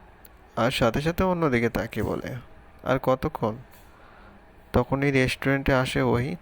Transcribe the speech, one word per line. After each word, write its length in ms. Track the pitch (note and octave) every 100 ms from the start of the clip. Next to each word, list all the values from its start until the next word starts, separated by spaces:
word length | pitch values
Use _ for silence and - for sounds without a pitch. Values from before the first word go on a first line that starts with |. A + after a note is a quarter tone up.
| - - - - - -
আর 160 | A#2
সাথে 280 | - A#2+ A#2
সাথে 220 | D#3 -
অন্যদিকে 460 | F#3+ F3+ D#3+ A#2+ A#2
তাকিয়ে 360 | G#2+ G2 - G2
বলে, 240 | F#2 - B2 - - - -
"আর 140 | - C3
কতক্ষণ?" 520 | - C3 D#3 - A2 A2+ - - - - - - - - - - -
তখনই 360 | B2+ B2 C#3 C#3+
রেস্টুরেন্টে 600 | C3+ B2+ - C#3 C#3 C#3
আসে 280 | C3 C3 C#3
ওহি, 300 | B2+ A#2+ C3 F3